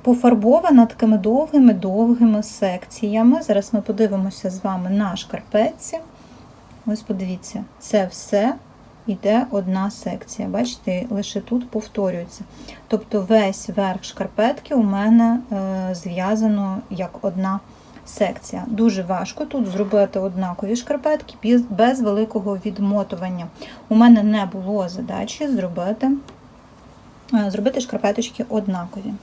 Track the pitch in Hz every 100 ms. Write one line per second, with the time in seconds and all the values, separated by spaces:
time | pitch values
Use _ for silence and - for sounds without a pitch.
0 | 254 240 240 220 214 302 359 262 226 -
1 | 220 214 202 254 311 294 247 190 190 196
2 | 226 233 233 208 214 - 196 180 - -
3 | 208 214 233 320 320 202 - 208 - 202
4 | 220 196 190 - 190 190 196 185 180 202
5 | 202 175 - - - 208 269 - - 330
6 | - - - - - - - - - 214
7 | - 190 185 185 - 208 196 - - 208
8 | 185 - - 202 233 - - - - -
9 | - 190 202 226 254 202 185 190 202 -
10 | 185 175 - - 190 190 247 - - 180
11 | 247 202 202 202 - 247 247 214 - -
12 | 190 175 175 - - - - - - 208
13 | - 208 185 220 196 196 - 202 196 190
14 | - - 196 - 226 285 - 277 208 196
15 | 214 233 233 240 - 196 190 190 185 175
16 | 185 175 185 214 220 208 196 190 - 185
17 | 180 - 196 180 190 196 - - - -
18 | - - 196 - - 185 185 214 226 190
19 | 175 180 190 - 294 277 202 190 196 208
20 | 196 196 190 180 185 180 202 240 - 285
21 | 302 302 - - 220 240 240 190 233 262
22 | 214 202 220 220 202 196 208 196 202 202
23 | 190 180 185 180 170 - - - - 220
24 | 240 226 208 214 190 190 185 208 180 185
25 | 240 190 208 - 294 233 180 175 180 226
26 | 269 277 - - - - - - - -
27 | - - - 233 202 196 214 269 240 208
28 | 202 214 233 - 226 214 196 180 175 202
29 | 214 202